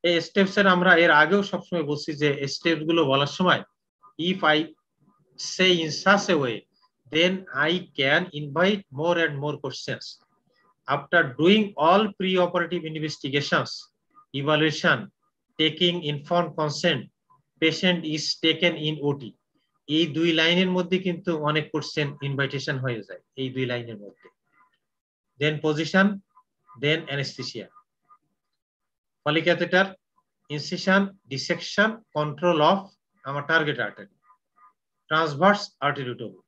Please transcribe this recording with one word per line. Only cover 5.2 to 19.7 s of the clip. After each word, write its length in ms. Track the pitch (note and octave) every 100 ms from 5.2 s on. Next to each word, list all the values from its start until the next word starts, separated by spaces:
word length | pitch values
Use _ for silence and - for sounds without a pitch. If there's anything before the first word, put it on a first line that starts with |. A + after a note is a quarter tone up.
| _ - - -
say 160 | F#3 F3+ D#3+
in 60 | C#3+ F#3+
such 220 | G3 G3 E3
a 20 |
way, 140 | B2+ G#2 _ _ _ _ _ D3+
then 180 | F3+ F#3+ - C3+ D3+
I 20 | F3 F3+ -
can 220 | C3+ D#3 F3+ D3
invite 400 | D3 D3 F#3 G#3 - C3
more 160 | E3 E3+ D#3+
and 80 | C#3
more 140 | D3 C#3+
questions। 420 | C3+ - - A#2+ - - _ _ _ _ _ _ - C#3+
After 260 | - F3 D3 B2+
doing 220 | E3 G#3+ G3+ - D#3
all 160 | G3 G#3+ -
preoperative 680 | F#3 F#3 F3 F3 E3+ F3 D#3+
investigations, 800 | D#3 D3+ - C#3+ C#3+ C#3 D#3+ B2 - - _ _ _ _ C3+
evaluation, 580 | C#3 D3+ D#3 D3+ F3 B2+ G2 _ _ _ _ -
taking 340 | D#3 D#3 F3 F3 D3+
informed 400 | D3 - F3 E3 D#3
consent, 420 | D3+ D3 F3 C3+ - _ _ _ _ _
patient 380 | D#3+ D#3 F#3 F3 D#3 D3+
is 80 | - - E3
taken 280 | D#3+ F3 D3+ D#3
in 80 | D#3 C#3+
O 20 | C3+
T। 20 | A2+ _ _ _ _